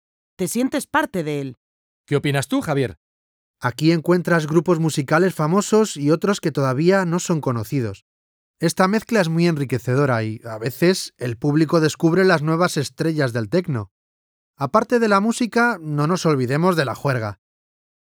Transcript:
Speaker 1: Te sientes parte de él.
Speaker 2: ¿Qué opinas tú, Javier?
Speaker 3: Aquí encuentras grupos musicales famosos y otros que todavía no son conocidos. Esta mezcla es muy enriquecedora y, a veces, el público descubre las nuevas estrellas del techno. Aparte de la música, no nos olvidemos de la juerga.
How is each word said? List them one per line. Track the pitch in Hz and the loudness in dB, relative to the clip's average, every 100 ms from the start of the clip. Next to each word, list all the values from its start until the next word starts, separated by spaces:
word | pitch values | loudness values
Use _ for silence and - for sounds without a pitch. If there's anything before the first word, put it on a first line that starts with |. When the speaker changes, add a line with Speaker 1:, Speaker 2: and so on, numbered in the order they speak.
| _ _ _ - | _ _ _ -8
Speaker 1:
Te | 180 | -4
sientes | 233 262 285 - | -2 -2 -4 -2
parte | 294 302 185 | -2 -2 -4
de | 151 143 | -4 -4
él. | 139 - _ _ _ _ _ | -6 -12 _ _ _ _ _
Speaker 2:
¿Qué | 143 | -2
opinas | 147 139 - | 0 -2 -2
tú, | 269 | -2
Javier? | 170 139 117 - _ _ _ _ _ _ | -2 -2 -2 -6 _ _ _ _ _ _
Speaker 3:
Aquí | 120 - 156 | -6 0 2
encuentras | 170 156 180 175 170 151 | 2 2 0 2 0 2
grupos | 165 165 160 | 0 2 0
musicales | 160 156 135 156 185 - | 0 -2 0 2 2 0
famosos | 156 196 - 220 214 143 | 0 0 2 2 2 0
y | 143 | 0
otros | 165 202 208 | 2 0 -2
que | 160 | -2
todavía | 143 135 127 170 196 180 | -2 -2 2 2 2 2
no | 175 | -2
son | - 160 | -2 -2
conocidos. | 131 117 104 139 110 98 _ _ _ _ _ _ | -2 -4 -4 -4 -4 -6 _ _ _ _ _ _
Esta | 165 - 185 | -4 0 0
mezcla | 220 - 226 | 0 0 0
es | 165 | 2
muy | 165 170 | 2 2
enriquecedora | 151 131 123 - 127 139 117 | 0 -2 -4 -2 0 2 0
y, | 110 110 | -2 -8
a | 117 110 | -12 -8
veces, | 123 - 175 190 - - | -8 0 2 2 -4 -8
el | 123 113 | -8 -2
público | 147 151 151 165 | 0 2 2 2
descubre | 156 - 165 175 185 | 2 2 2 4 4
las | 160 | 2
nuevas | 151 165 175 160 | 2 0 0 -2
estrellas | 131 - 160 156 131 | -6 -4 -2 0 -2
del | 117 107 | -2 -2
techno. | 185 180 120 98 _ _ _ _ _ _ _ | -2 -2 -4 -6 _ _ _ _ _ _ _
Aparte | 139 220 220 240 | 0 0 2 2
de | 226 | 2
la | 196 | 2
música, | 220 - 233 233 240 190 | 2 -2 -2 2 0 -2
no | 156 147 147 | -4 -2 0
nos | 180 165 | 0 2
olvidemos | 139 123 143 180 165 | 0 0 2 2 2
de | |
la | 127 | -2
juerga. | 104 143 127 107 101 _ _ _ _ _ _ | -2 -2 -2 -4 -10 _ _ _ _ _ _